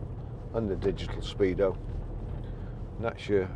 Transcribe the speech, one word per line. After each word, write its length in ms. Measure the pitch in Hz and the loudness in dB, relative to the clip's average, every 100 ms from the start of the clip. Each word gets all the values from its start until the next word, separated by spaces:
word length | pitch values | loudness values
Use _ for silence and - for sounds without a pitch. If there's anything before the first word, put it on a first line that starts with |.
| - - - - - | -6 -6 -8 -8 -4
And 140 | 113 107 | 0 2
the 80 | 87 | 2
digital 440 | 95 82 82 - | 2 2 0 -4
speedo. 540 | - - 98 82 95 87 - - - - - - - - - - - - | -2 4 4 6 4 2 -4 -4 -4 -6 -4 -4 -6 -6 -6 -6 -8 -2
And 80 | 113 | -2
that's 220 | - - | -2 4
your 200 | 101 95 | 4 4